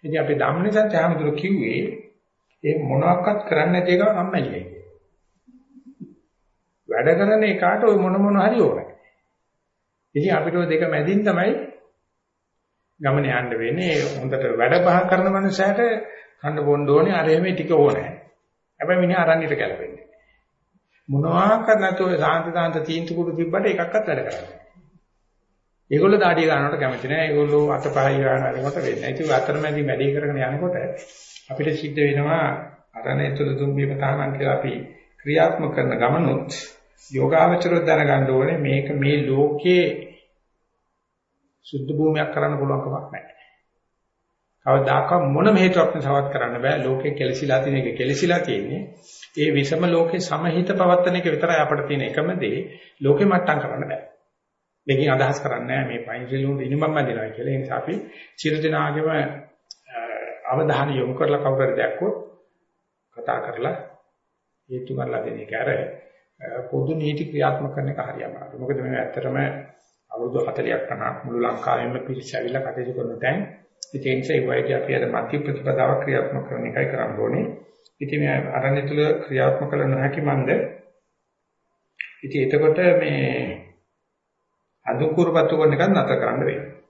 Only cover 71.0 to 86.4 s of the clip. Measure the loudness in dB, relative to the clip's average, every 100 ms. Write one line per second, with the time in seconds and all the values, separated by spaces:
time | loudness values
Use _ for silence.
71 | -6 -8 -6 -2 -2 -2 -2 -2 -2 -6
72 | -6 -8 -6 -6 -4 -4 -4 -6 -6 -6
73 | -6 -2 -2 -2 -4 -10 _ _ -12 -6
74 | -2 -2 2 0 2 0 0 -2 0 -2
75 | 0 -2 -4 -4 -4 -4 -2 2 2 2
76 | 0 -2 0 -4 -6 -8 -4 -2 -2 -2
77 | -4 -2 -2 -2 -4 -8 -20 _ _ _
78 | -4 0 0 0 -2 -2 0 0 0 0
79 | 2 0 -2 0 2 0 -2 -2 0 0
80 | 0 0 0 0 0 0 -2 -8 -20 _
81 | _ _ _ _ _ _ _ _ _ _
82 | -16 -14 -8 -2 0 4 4 4 4 4
83 | 2 0 0 -2 -6 -10 -16 _ _ _
84 | _ _ _ _ _ _ _ _ -6 -2
85 | 0 2 2 4 2 4 2 4 2 2
86 | 2 2 2 2